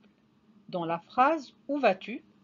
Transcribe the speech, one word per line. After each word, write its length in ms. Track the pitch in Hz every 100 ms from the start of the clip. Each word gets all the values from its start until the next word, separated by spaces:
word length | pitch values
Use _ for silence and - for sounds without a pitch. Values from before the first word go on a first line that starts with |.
| _ _ _ _ _ _ -
Dans 140 | 180
la 160 | 165 170
phrase « 520 | - - 269 320 247 _ -
Où 100 | 285
vas-tu ? » 440 | 240 190 - 262 - _